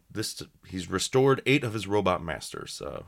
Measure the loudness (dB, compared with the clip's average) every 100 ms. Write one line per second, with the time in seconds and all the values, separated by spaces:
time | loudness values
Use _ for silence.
0 | -8 -6 -6 -8 -14 _ -10 -8 -2 -2
1 | 2 4 6 4 4 2 2 -4 0 2
2 | 4 2 0 -6 -8 -10 -10 -10 -8 -10